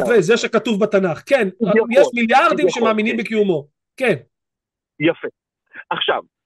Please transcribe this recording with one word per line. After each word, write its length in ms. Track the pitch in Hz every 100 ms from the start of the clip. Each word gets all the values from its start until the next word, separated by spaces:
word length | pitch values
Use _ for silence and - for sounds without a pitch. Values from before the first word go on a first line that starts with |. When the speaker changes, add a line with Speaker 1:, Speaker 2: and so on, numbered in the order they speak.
Speaker 1:
עכשיו. 180 | - 233
Speaker 2:
זה 140 | 170 233
שכתוב 440 | 233 214 240 202
בתנ״ך. 420 | 214 196 190 151 -
כן, 220 | 277 196 -
Speaker 1:
יכול, 280 | 202 220 233
Speaker 2:
יש 160 | 247 233
מיליארדים 540 | 240 226 247 330 302 -
Speaker 1:
יכול, 140 | 254
Speaker 2:
שמאמינים 340 | 226 214 220 226
Speaker 1:
כן. 60 |
Speaker 2:
בקיומו. 440 | 220 220 202 156 143 _ _ -
כן. 180 | 254 143 - _ _ _ _ _ _ -
Speaker 1:
יפה. 280 | 160 - - - _ _ _ - -
עכשיו, 320 | 160 - 143 - _